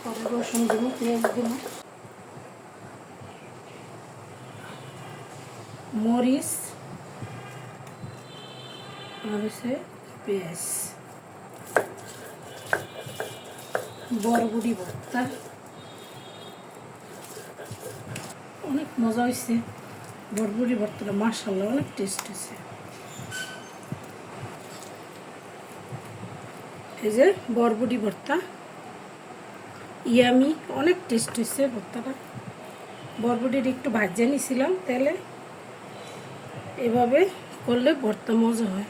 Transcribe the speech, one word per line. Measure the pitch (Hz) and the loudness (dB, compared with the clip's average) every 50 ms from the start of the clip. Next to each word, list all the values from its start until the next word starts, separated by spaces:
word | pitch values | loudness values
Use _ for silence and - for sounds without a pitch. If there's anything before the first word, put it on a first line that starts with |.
| - | -6
পরে | 233 220 220 226 - | -6 -4 -2 -2 0
রসুন | 240 240 226 - - 233 233 220 | 0 0 0 4 4 4 6 6
দিব, | 220 220 233 254 262 - | 4 4 4 2 0 0
পেঁয়াজ | 240 226 233 226 226 220 - | 2 2 2 4 4 2 2
দিব, | 247 240 233 240 269 - - - - - - - - - - - - - - - - - - - - - - - - - - - - - - - - - - - - - - - - - - - - - - - - - - - - - - - - - - - - - - - 127 131 - - - - - - - - - - - - - - - - - - - - - - 220 214 | 2 2 0 0 -2 -4 -6 -8 -8 -12 -14 -16 -16 -16 -16 -16 -16 -16 -14 -14 -14 -14 -14 -16 -16 -16 -16 -16 -16 -16 -14 -14 -14 -16 -16 -14 -14 -14 -14 -14 -14 -16 -16 -16 -16 -16 -16 -14 -14 -14 -14 -14 -14 -14 -14 -14 -14 -14 -14 -14 -14 -14 -12 -12 -12 -12 -10 -12 -10 -12 -12 -12 -12 -12 -12 -10 -12 -12 -12 -12 -12 -12 -12 -12 -12 -12 -12 -12 -12 -10 -4 0 2 6
মরিচ | 226 233 247 247 254 262 302 330 - - - - - - - - - - - - - - - - - - - - - - - - - - - - - - - - - - - - - - - - - - - - - - - - - - - - - - - - 214 | 6 6 8 8 6 6 6 4 0 -2 -2 -4 -6 -8 -10 -12 -12 -12 -12 -12 -12 -12 -10 -10 -10 -10 -10 -12 -12 -12 -12 -12 -12 -14 -14 -14 -14 -14 -12 -12 -12 -12 -12 -14 -14 -14 -14 -14 -12 -12 -12 -12 -12 -12 -12 -12 -12 -10 -10 -10 -10 -10 -8 -4 -2
আর | 208 208 208 | 0 0 0
হচ্ছে | 214 - - - 240 262 302 - - - - - - - - - | 0 -2 -2 -2 0 0 0 -2 -8 -12 -16 -16 -16 -16 -12 -2
পেঁয়াজ, | - 202 196 180 165 170 165 - - - - - - - - - - - - - - - - - - - - - - - - - - - - - - - - - - - - - - - - - - - - - - - - - - - - - - - - - - - - - - - - - - - - - - 247 220 196 | 0 0 0 0 -2 -4 -4 -2 -2 -2 -2 -2 -4 -6 -10 -14 -16 -16 -16 -16 -16 -16 -16 -16 -14 -14 -14 -14 2 2 2 2 2 -4 -12 -12 -12 -12 -12 -12 -12 -12 -12 -14 -14 -12 -12 -2 -2 -2 -2 -2 -6 -10 -10 -10 -10 -6 -6 -6 -6 -6 -10 -12 -12 -12 -12 -14 -4 -4 -2 -2 -2 -10 -12 -6 -2 -2 2 4
বরবুড়ি | 233 233 233 233 226 208 233 208 233 220 185 | 4 4 6 4 4 2 2 2 2 0 0
ভর্তা। | 185 175 - - - - - 247 254 - - - - - - - - - - - - - - - - - - - - - - - - - - - - - - - - - - - - - - - - - - - - - - - - - - - - - - - - - - - - - - - - - - - - 311 | -2 -8 -8 -10 -10 -4 0 0 0 0 -2 -8 -10 -12 -14 -14 -16 -16 -16 -16 -14 -14 -14 -14 -14 -14 -14 -14 -14 -14 -14 -14 -14 -14 -14 -14 -16 -16 -14 -14 -14 -14 -16 -16 -16 -14 -14 -14 -12 -12 -12 -12 -12 -12 -12 -12 -12 -12 -10 -10 -10 -10 -10 -10 -10 -8 -8 -8 -6 -8 -10 -12 -14 -16 -14 -10 -4 0
অনেক | 269 285 311 - - - | 0 0 0 0 2 4
মজা | 226 226 220 233 240 247 | 4 4 6 6 4 4
হয়েছে | 247 - - - 233 233 233 - - - - - - - - - - - - - - 202 | 4 0 0 2 2 2 2 0 -8 -12 -12 -12 -12 -12 -12 -14 -14 -14 -12 -4 0 2
বরবুড়ি | 220 208 202 226 247 233 247 214 | 2 2 2 2 4 4 4 2
ভর্তাটা, | 208 208 - - - 202 196 196 | 2 0 0 -4 -4 0 2 4
মাশাআল্লাহ, | 214 226 226 - - 220 196 190 190 208 240 | 4 4 4 2 0 0 2 2 4 4 4
অনেক | 277 269 - - - | 2 2 0 0 -2
টেস্ট | 196 196 - - - - | 0 0 0 -2 -4 -6
হয়েছে। | 202 - - - - - - - - - - - - - - - - - - - 1077 1077 1077 1077 1077 1077 1077 1077 - - - - - - - - - - - - - - - - - - - - - - - - - - - - - - - - - - - - - - - - - - - - - - - - - 107 - - - - - - - - - - - - - - - - - | -6 -8 -8 -8 -10 -12 -12 -12 -12 -12 -12 -14 -12 -12 -12 -12 -10 -10 -10 -8 -6 -6 -6 -6 -6 -10 -10 -12 -14 -14 -8 -8 -8 -8 -8 -12 -14 -14 -12 -12 -10 -10 -8 -8 -10 -10 -12 -12 -12 -12 -12 -12 -12 -12 -14 -14 -14 -14 -14 -14 -14 -14 -14 -14 -14 -14 -14 -14 -14 -14 -12 -10 -10 -10 -10 -12 -12 -10 -10 -10 -10 -12 -12 -12 -12 -12 -12 -12 -12 -12 -12 -12 -10 0 0
এই | 214 208 226 | 2 8 10
যে | 277 359 403 - - - 233 233 | 10 10 10 6 2 0 4 6
বরবুড়ি | 233 233 226 208 240 254 247 240 202 | 6 6 6 4 4 2 2 2 2
ভর্তা, | 214 185 - - - 277 339 - - - - - - - - - - - - - - - - - - - - - - - - - - - - - - - - - - 233 | 0 -2 -2 -2 0 2 2 2 0 -8 -14 -14 -14 -14 -14 -14 -14 -14 -14 -14 -14 -14 -16 -14 -14 -14 -14 -14 -14 -14 -14 -14 -14 -14 -14 -14 -14 -14 -6 0 6 10
ইয়ামি, | 240 247 247 247 254 262 285 320 311 - - - 262 | 10 10 12 12 10 10 10 6 2 0 -4 -2 4
অনেক | 277 330 370 370 - - | 6 6 6 6 4 2
টেস্ট | 240 226 226 - - - | 2 2 2 2 0 0
হয়েছে | 226 - - - 269 277 240 | 0 0 4 4 4 4 4
ভর্তাটা। | 220 190 - - 240 226 262 269 - - - - - - - - - - - - - - - - - - - - - 220 | 0 -6 -6 -6 -6 -4 -4 -6 -6 -8 -10 -10 -10 -10 -10 -12 -10 -12 -12 -12 -12 -12 -14 -12 -12 -12 -12 -6 0 4
বরবুটির | 240 240 233 240 262 226 277 240 262 254 | 4 4 4 4 4 4 4 4 4 2
একটু | - - 285 214 226 | 2 0 2 4 4
ভাজে | 214 190 170 196 233 247 | 4 4 4 6 6 6
নিছিলাম | 285 277 - - 262 240 269 311 370 370 - - | 6 4 2 2 2 4 4 4 4 2 2 0
তেলে, | 247 247 269 285 330 392 - - - - - - - - - - - - - - - - - - - - - - - - - - - - - - - - 262 240 | 2 4 4 4 4 2 -4 -8 -12 -12 -12 -14 -14 -14 -14 -14 -14 -14 -14 -14 -12 -12 -12 -12 -12 -12 -12 -12 -12 -12 -12 -10 -10 -10 -10 -8 -6 0 2 4
এভাবে | 226 247 247 240 247 294 359 392 - - - - - - - | 6 8 8 8 10 8 8 8 4 -4 -12 -12 -12 -6 2
করলে | - 240 247 247 277 320 285 262 | 4 4 6 8 8 6 6 4
ভর্তা | 214 208 - - - 226 226 | 2 2 2 2 4 6 8
মজা | 226 226 233 220 233 202 185 | 8 8 6 4 2 2 2
হয়। | 190 208 208 | 0 -2 -4